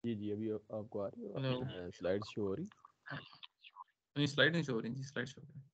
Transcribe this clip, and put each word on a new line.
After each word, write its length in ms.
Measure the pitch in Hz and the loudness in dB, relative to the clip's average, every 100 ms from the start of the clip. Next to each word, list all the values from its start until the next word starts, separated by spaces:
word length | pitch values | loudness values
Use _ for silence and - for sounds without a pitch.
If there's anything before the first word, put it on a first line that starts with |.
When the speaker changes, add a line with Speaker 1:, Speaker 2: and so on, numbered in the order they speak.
| 120 | 0
Speaker 1:
जी, 100 | 107 | 0
जी, 160 | 104 | 0
अभी 200 | 104 110 | 0 0
आप, 100 | 107 - | -2 -2
आपको 260 | 110 107 104 | -6 -4 -4
आ 80 | 98 | -4
रही 160 | 240 | -4
है? 60 | 208 | -6
Speaker 2:
हेलो। 320 | 190 131 127 | -2 0 0
Speaker 1:
अ, 280 | 131 92 87 | -2 -6 -8
स्लाइड 340 | - 87 101 | -2 2 2
शो 240 | 104 - 101 | 0 0 0
हो 80 | 95 | 0
रही? 100 | 196 - - _ - 143 - - - _ - - - _ _ 143 | -4 -10 -20 _ -10 -10 -10 -18 -20 _ -20 -18 -20 _ _ 2
Speaker 2:
नहीं, 100 | 147 | 2
स्लाइड 260 | 135 139 | 8 8
नहीं 100 | 165 | 8
शो 100 | 143 | 2
हो 60 | 117 | 0
रही 140 | 113 | 0
जी, 100 | 131 | -4
स्लाइड 240 | 139 - 123 | -4 -4 -4
शो 140 | - | -8
हो 60 | - | -16
रही। 100 | - - | -16 -18